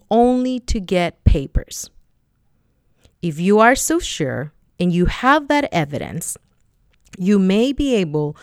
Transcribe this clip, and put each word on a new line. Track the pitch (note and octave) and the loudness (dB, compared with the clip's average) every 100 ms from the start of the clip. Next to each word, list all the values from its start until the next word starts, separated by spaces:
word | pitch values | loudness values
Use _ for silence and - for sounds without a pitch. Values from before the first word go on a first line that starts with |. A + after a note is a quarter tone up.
| - | 0
only | A3 B3 B3+ B3+ B3+ | 2 4 2 -2 -4
to | - A3 | -4 -4
get | F3 F3+ E3+ - | -2 -2 -2 0
papers. | - D#3 C3+ - - - - _ _ _ _ _ _ _ _ _ _ _ _ _ | 2 2 0 -4 -6 -10 -16 _ _ _ _ _ _ _ _ _ _ _ _ _
If | E3+ D3+ | -8 -2
you | F3+ G#3 | 2 4
are | A#3 C4 | 6 4
so | - E4 | 0 -2
sure | - - C#3 A#2 D3 - _ - | -4 -6 -4 -6 -8 -14 _ -4
and | F3+ | -2
you | F3 F3 | 0 0
have | - B3+ D4+ C#4 | 0 2 2 2
that | D4 C#4 | -2 0
evidence, | E3+ C#3+ C#3+ - C4+ - - _ _ _ _ _ _ _ - | -2 -4 -6 -8 -10 -10 -12 _ _ _ _ _ _ _ -4
you | F#3 G#3 | 2 2
may | F#3 G3+ C4 | 4 2 0
be | C4+ C#4+ A3+ | 0 0 0
able | E3 D3+ D3 D3+ | 0 -2 -4 -6